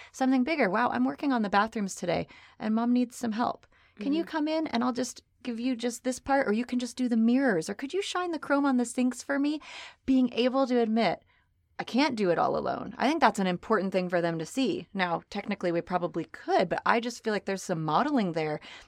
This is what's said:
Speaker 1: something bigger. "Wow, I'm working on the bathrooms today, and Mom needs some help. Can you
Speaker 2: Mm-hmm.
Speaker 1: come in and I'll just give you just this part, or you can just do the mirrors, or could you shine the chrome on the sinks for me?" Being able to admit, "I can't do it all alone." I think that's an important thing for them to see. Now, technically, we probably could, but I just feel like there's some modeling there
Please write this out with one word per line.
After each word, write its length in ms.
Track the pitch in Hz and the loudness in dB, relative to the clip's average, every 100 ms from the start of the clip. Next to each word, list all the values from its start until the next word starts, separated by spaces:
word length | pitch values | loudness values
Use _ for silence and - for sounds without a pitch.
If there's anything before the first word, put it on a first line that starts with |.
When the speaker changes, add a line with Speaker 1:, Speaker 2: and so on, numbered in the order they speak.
| - | -20
Speaker 1:
something 320 | - 262 262 | -2 2 2
bigger. 260 | 254 320 208 | 2 2 2
"Wow, 200 | 202 240 | 2 0
I'm 160 | 240 254 | 0 0
working 260 | 285 294 | 0 -2
on 120 | 247 | 0
the 60 | 208 | 2
bathrooms 460 | 202 220 226 196 - | 2 2 -2 -6 -4
today, 320 | 175 170 160 - - _ | -2 -2 -2 -12 -20 _
and 140 | 214 220 | -2 0
Mom 160 | 240 | 2
needs 220 | 247 240 - | 2 2 -2
some 180 | 233 | -4
help. 340 | 214 247 - - _ _ - | -2 -2 -2 -12 _ _ -8
Can 140 | 214 | -2
you 100 | 302 | 0
Speaker 2:
Mm-hmm. 60 | 330 | 0
Speaker 1:
come 160 | 320 302 | -2 0
in 200 | 320 320 | 0 0
and 160 | 233 | 0
I'll 100 | 247 | -2
just 280 | 240 254 - _ _ | -2 -6 -8 _ _
give 160 | - 226 | -8 -4
you 160 | 247 233 | -2 -2
just 280 | 240 233 | -2 -4
this 160 | 254 254 | -6 -6
part, 280 | - 277 - | 0 0 2
or 60 | |
you 120 | 214 247 | 0 0
can 140 | 247 | -2
just 160 | 240 - | -4 -2
do 100 | 247 | 0
the 100 | 233 | 2
mirrors, 520 | 226 254 277 180 160 | 4 4 4 2 -2
or 40 | |
could 200 | - 277 | -6 -6
you 80 | 359 | -4
shine 300 | 403 359 359 | -4 -4 -4
the 80 | 320 | -4
chrome 260 | - 285 277 | 0 2 4
on 120 | 254 | 2
the 80 | 233 | 0
sinks 360 | - 254 247 | 0 0 -2
for 160 | - 277 | -4 -2
me?" 200 | 285 302 - - - - - | 0 -2 -8 -16 -16 -10 2
Being 260 | 262 247 | 4 4
able 320 | 226 247 269 262 | 2 0 2 2
to 120 | 247 | 2
admit, 440 | 226 220 202 - _ _ _ _ _ - | 2 2 2 0 _ _ _ _ _ -14
"I 40 | |
can't 320 | - 233 302 226 | -2 2 2 2
do 140 | 190 | 2
it 80 | 165 | 2
all 180 | 139 143 | 2 0
alone." 360 | 135 127 - - | -2 -4 -8 -2
I 100 | 240 | 0
think 140 | 320 | 4
that's 180 | 240 220 | 2 4
an 80 | 190 | 0
important 440 | 175 - 220 190 | -2 0 0 2
thing 160 | 185 180 | -2 0
for 140 | 180 | 0
them 160 | 170 165 | 0 -2
to 60 | 160 | -6
see. 420 | - 254 - - | -2 0 0 -6
Now, 300 | 196 180 170 - | -4 -2 -2 -4
technically, 400 | 202 208 202 180 | -8 -6 -2 0
we 100 | 170 | 0
probably 440 | 165 180 170 165 156 | 0 -2 -2 -4 -8
could, 440 | - - 370 180 | -10 0 2 2
but 120 | 165 - | 0 2
I 140 | 220 | 0
just 240 | 240 240 | 0 -6
feel 100 | 220 | -2
like 120 | 208 - | -2 -2
there's 180 | 190 | -6
some 200 | - 165 | -2 -2
modeling 500 | 156 156 262 285 190 | 2 2 2 2 2
there 260 | 165 156 151 - - | 0 -2 -4 -8 -20